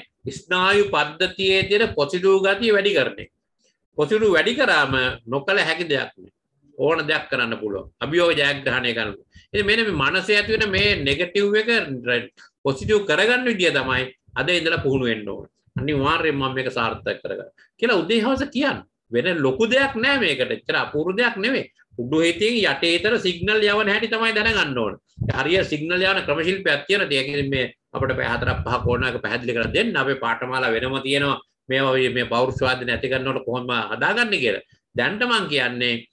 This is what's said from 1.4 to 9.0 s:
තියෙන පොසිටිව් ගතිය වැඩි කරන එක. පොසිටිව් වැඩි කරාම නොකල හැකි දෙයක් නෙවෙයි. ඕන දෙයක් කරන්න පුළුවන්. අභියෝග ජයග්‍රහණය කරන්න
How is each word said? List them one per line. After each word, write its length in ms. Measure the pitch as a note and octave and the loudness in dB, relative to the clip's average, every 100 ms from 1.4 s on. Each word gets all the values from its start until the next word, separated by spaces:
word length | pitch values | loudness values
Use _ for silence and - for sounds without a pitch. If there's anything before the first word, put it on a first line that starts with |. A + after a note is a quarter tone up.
| F#3+ F#3+ | 2 2
තියෙන 300 | F#3+ G#3 A3 | 2 2 2
පොසිටිව් 460 | - C#3+ F3+ F#3+ F#3+ | 0 -2 2 4 4
ගතිය 320 | F#3+ G3+ A#3 | 4 2 2
වැඩි 200 | G#3 G3 | 2 4
කරන 260 | F3 A#2+ - | 2 0 -2
එක. 120 | G2 _ _ _ _ _ _ - | -16 _ _ _ _ _ _ -4
පොසිටිව් 340 | D3 G#3+ G#3+ | 0 4 4
වැඩි 240 | E3 F3 A#3+ | 4 4 2
කරාම 380 | A#3+ E3 C3+ C3 B2+ B2 | 2 4 2 2 0 -4
නොකල 340 | A2+ C3+ C#3 G3 | -4 -4 0 0
හැකි 260 | D#3+ E3 E3+ | 0 -2 -2
දෙයක් 260 | C#3 A#2+ | -2 -4
නෙවෙයි. 220 | - F2+ _ _ _ _ - | -10 -20 _ _ _ _ -2
ඕන 220 | C#3 E3 | 0 0
දෙයක් 260 | D3+ D#3 - | 0 -2 -2
කරන්න 300 | B2+ A#2 G#2+ | -2 -2 -2
පුළුවන්. 320 | G#2 G2 - - | -4 -6 -10 -10
අභියෝග 380 | A#2 E3+ E3+ | -2 2 2
ජයග්‍රහණය 600 | D3 C#3+ C#3 C3+ B2 B2 | 4 2 0 -2 -2 -2
කරන්න 200 | A#2 | -2